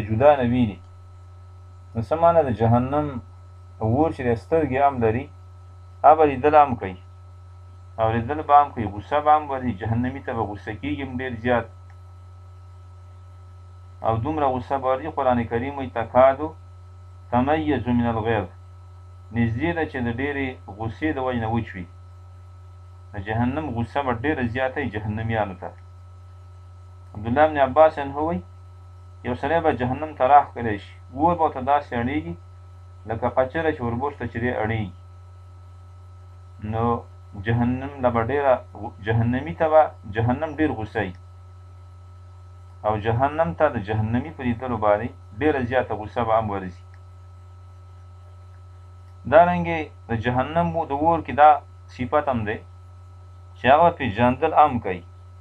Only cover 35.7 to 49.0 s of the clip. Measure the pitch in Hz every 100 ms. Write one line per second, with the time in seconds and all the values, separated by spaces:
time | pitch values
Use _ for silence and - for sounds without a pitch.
35.7 | - - - - - - - - - 107
36.7 | 113 117 120 - - - 101 101 120 120
37.7 | 127 135 143 123 117 113 143 139 127 -
38.7 | 110 104 - 98 113 117 123 151 165 160
39.7 | 156 151 - 110 101 117 131 160 147 156
40.7 | 117 104 113 92 87 - - - - -
41.7 | - - - - - - - - - -
42.7 | - 107 110 113 113 139 151 170 165 151
43.7 | 120 95 107 107 123 151 165 123 117 127
44.7 | 117 104 104 123 - - 107 151 143 120
45.7 | 127 120 104 104 - 113 110 107 98 92
46.7 | 90 - - - - - - - - -
47.7 | - - - - - - - - - -
48.7 | - - -